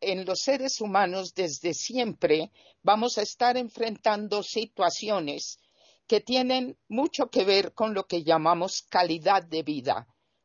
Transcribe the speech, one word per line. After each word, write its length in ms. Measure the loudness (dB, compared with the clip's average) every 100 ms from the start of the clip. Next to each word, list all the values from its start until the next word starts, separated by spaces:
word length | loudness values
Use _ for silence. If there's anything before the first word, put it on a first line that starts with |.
en 240 | -4 -4
los 160 | -2 -2
seres 400 | 0 0 -2 -4
humanos 520 | 0 2 2 0 -6
desde 420 | -4 -4 -2 -4
siempre 760 | -4 -4 -4 -4 0 2 2 0 _ _ _
vamos 360 | 2 2 2 -2
a 40 |
estar 340 | -4 0 0 2
enfrentando 840 | -4 -4 -6 -2 0 0 0 -4
situaciones 1200 | -2 -4 -6 0 0 2 -2 -2 -2 -6 -10 -14 _ _ _ _ 0
que 140 | 0
tienen 580 | 2 0 2 0 -2 -10 -6
mucho 420 | -2 -2 -2 -2
que 140 | 0
ver 300 | 4 2 2
con 180 | -2 -2
lo 140 | -2 -4
que 160 | -2
llamamos 600 | 2 2 4 2 0 -6
calidad 600 | -2 0 0 0 2 2
de 200 | 0 -4
vida. 440 | -4 -4 -2 -4 -6 _ _ _